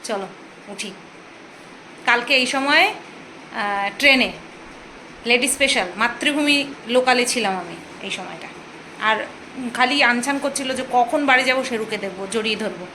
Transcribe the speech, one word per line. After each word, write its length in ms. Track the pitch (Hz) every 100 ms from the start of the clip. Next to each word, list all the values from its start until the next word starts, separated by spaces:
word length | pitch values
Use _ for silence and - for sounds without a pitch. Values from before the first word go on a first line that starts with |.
চলো 240 | - 208 190 - - - -
উঠি। 240 | 196 185 190 - - - - - - - - - - -
কালকে 300 | 240 240 269
এই 100 | 254
সময়, 480 | 269 277 302 381 427 - - - - - -
আহ, 340 | 208 202 196 202
ট্রেনে 320 | 277 269 208 165 - - - - - - - - 233
লেডি 220 | 240 262
স্পেশাল 440 | - 269 262 185 180
মাতৃভূমি 800 | 233 240 330 294 294 285 277 - 220
লোকালে 380 | 247 254 254 240
ছিলাম 320 | 254 208 190
আমি 180 | 170 165 - -
এই 100 | 196
সময়টা। 360 | 190 180 165 - - - - - -
আর 260 | 214 214 - - - - 247
খালি 300 | 233 254 285
আনছান 360 | 262 240 247 277
করছিল 360 | 277 277 262 247
যে 80 | 262
কখন 340 | 247 247 302 285
বাড়ি 180 | 254
যাবো, 200 | 262 262
শেরুকে 340 | 262 233 214 214
দেখবো, 300 | 202 180 196
জড়িয়ে 240 | 220 220 214
ধরবো। 300 | 214 175 175